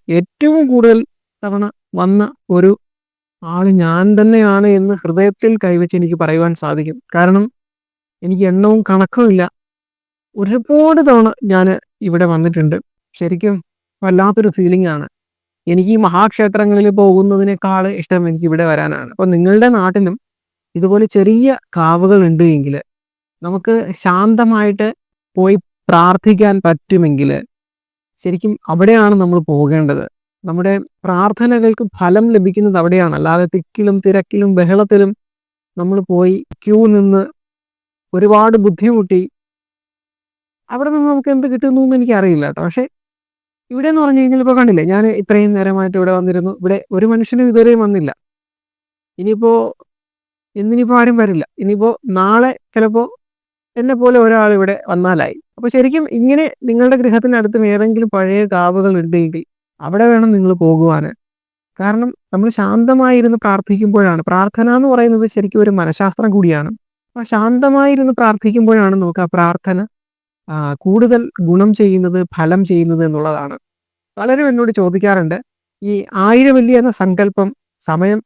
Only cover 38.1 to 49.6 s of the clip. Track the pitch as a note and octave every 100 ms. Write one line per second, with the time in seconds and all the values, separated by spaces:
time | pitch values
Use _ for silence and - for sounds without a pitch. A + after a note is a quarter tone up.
38.1 | F3+ G3+ G#3+ A3 A3 G3+ E3 G#3+ A#3 F#3
39.1 | F#3 F#3 - _ _ _ _ _ _ _
40.1 | _ _ _ _ _ _ B3 D4 D4+ D4
41.1 | C#4+ C#4+ C4+ C4 B3 C4+ C4 C4 C4 B3
42.1 | G#3 F#3+ D#3 D3 D#3+ E3+ B3+ C4 - _
43.1 | _ _ _ _ _ _ B3 D4+ D#4 D4
44.1 | C4+ B3+ C4 B3+ B3+ A#3+ F3 E3 F#3+ A3
45.1 | G#3 G3 G#3 G#3 G3+ F#3+ F#3+ F#3+ F#3+ F#3
46.1 | F#3 F#3 F3+ F3+ F#3+ F#3 G3 - F#3 A3
47.1 | A3+ A3 B3 B3 A3+ A#3 A#3 G#3 G3 C#3+
48.1 | - _ _ _ _ _ _ _ _ _
49.1 | - G3 G#3+ A3+ A3+